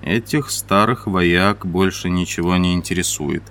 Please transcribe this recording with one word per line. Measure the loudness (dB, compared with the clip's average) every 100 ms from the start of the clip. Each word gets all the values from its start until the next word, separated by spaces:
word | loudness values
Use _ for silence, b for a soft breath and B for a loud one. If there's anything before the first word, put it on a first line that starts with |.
Этих | 0 -2 0 -2 -2
старых | -8 0 2 2 0 -2
вояк | 2 4 4 2 0 -2
больше | 0 0 0 -2
ничего | -2 -2 -2 0 2
не | 2
интересует. | 0 -2 -2 -2 -4 -4 -4 -8